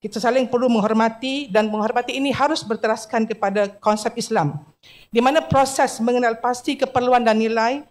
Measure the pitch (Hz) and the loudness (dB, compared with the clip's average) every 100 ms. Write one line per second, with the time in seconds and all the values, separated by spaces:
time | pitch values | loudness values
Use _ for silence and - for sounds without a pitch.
0 | 214 220 226 254 254 247 254 226 208 220 | -8 -2 0 0 0 0 2 2 2 2
1 | 226 226 262 269 277 202 214 214 214 240 | 0 0 -6 -6 -2 0 0 -2 -2 -2
2 | 247 254 277 240 277 320 - 220 220 220 | -4 -4 -2 0 0 0 -4 -4 -2 -2
3 | - 233 220 220 196 196 202 196 214 214 | -2 -2 -2 -2 -2 0 -2 -2 0 0
4 | 233 226 220 220 151 147 - _ - - | -2 -6 -2 0 0 -4 -14 _ -20 -20
5 | _ 233 254 311 320 269 269 - 269 - | _ 2 4 2 2 2 2 2 0 0
6 | 226 247 247 226 240 247 - 277 - 254 | 0 2 0 0 -4 -4 -4 -4 -2 0
7 | 247 247 226 220 220 226 226 285 302 | 2 4 4 2 2 0 0 -2 -8